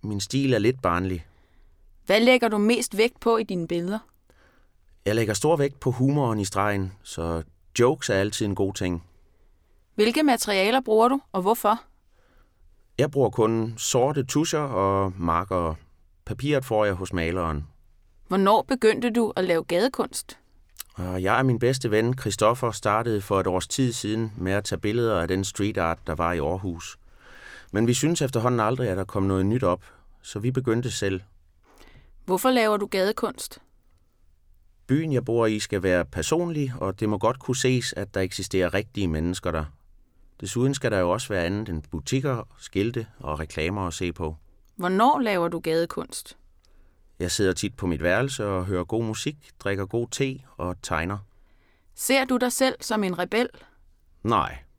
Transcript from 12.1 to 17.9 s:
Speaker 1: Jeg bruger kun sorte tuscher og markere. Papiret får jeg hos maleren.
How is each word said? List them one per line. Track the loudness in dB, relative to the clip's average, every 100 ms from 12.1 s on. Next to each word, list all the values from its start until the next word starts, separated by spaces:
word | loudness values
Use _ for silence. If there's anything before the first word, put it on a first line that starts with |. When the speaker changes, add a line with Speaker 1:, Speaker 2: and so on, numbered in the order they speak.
| _ _ _ _ _ -20 _ _ -2
Speaker 1:
Jeg | 0
bruger | 2 2
kun | 4 2 2 -2 -4
sorte | -2 2 2 0
tuscher | 0 0 0 0
og | -2 0 2 2 0 -2
markere. | 0 0 0 -2 -2 -4 -12 _ _ _ -12
Papiret | -6 0 0 2
får | 2 2
jeg |
hos | 0 -4
maleren. | -2 -2 -2 -2 -4 -8 -16 _